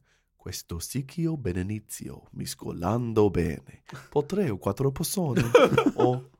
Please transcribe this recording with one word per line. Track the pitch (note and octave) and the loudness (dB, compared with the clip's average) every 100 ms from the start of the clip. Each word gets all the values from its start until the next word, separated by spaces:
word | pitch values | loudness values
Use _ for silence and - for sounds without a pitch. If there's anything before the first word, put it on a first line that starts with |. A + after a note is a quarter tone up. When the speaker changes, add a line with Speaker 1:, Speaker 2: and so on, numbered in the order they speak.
| _ _ _ _ | _ _ _ _
Speaker 1:
"Questo | - - - E2+ | -12 -12 -10 -10
sicchio | - - - - E3 D#3+ | -6 -8 -8 -4 -4 -2
benedizio, | G2+ F2+ F#2 G#2+ - - - - - - | -4 -4 -4 -6 -10 -12 -12 -14 -16 -12
miscolando | - - - - F2 A#2 A#2+ A2 G#2 | -10 -8 -10 -4 -2 0 0 4 4
bene. | F2+ E2 D2 - - - - - | 4 0 -2 -12 -20 -18 -18 -4
Potrei | D3 C#3+ G3 F3 | -4 -2 0 0
o | F#2 | 0
quattro | G2 G2 C#3 | -2 0 -2
persone | C3+ E3 - E3 A#2+ | -2 -4 -2 0 0
Speaker 2:
<laughs> | A#2 A4+ C#4 - D4 - | 6 6 6 6 2 4
Speaker 1:
o | B2 B2+ - | 2 2 -4